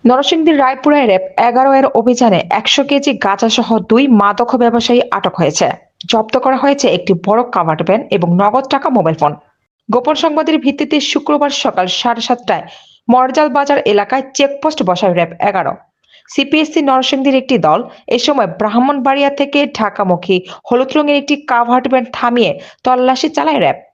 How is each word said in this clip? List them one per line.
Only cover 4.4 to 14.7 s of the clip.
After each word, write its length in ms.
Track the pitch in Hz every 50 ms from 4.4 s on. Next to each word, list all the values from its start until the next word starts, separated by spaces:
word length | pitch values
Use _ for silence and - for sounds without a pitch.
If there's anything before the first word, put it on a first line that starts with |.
| 240 - - 240 240
ব্যবসায়ী 380 | 233 233 240 226 - 240 247 - - -
আটক 160 | 196 190 185 - -
হয়েছে। 280 | 170 143 151 - 180 135 - - _ _ _ _ - -
জব্দ 220 | - 220 214 220 - 254 247
করা 120 | 262 262 247 269
হয়েছে 240 | 277 285 277 - 220 165
একটি 160 | - - - 190 170 -
বড় 140 | 190 214 233 247 240 -
কাভার্ড 280 | 196 165 165 156 156 170
ভ্যান 140 | 175 190 226 - - -
এবং 140 | 196 170 175 175 180
নগদ 240 | 202 208 214 254 269 269 294
টাকা 140 | 269 277 339 262
মোবাইল 180 | 220 165 165 160 160
ফোন। 120 | 151 147 151 - _ _ _ _ _ _ _ _ _ - 220
গোপন 220 | 247 247 294 311 - -
সংবাদের 320 | 320 302 311 311 320 311 294 -
ভিত্তিতে 340 | 277 277 - 285 285 320 294 285 -
শুক্রবার 400 | - 294 - - 302 285 294 285 285 - -
সকাল 220 | 247 - 185 185 185 - -
সাড়ে 220 | - 240 233 233 226
সাতটায় 360 | - 247 - - - 196 160 - - - - _ _ _ _ _ -
মরজাল 360 | 240 254 254 262 254 311 302 302 247
বাজার 220 | 285 277 285 285 277 - -
এলাকায় 320 | 214 208 202 - 254 269 269 269 -
চেকপোস্ট 420 | - 277 277 277 277 - 311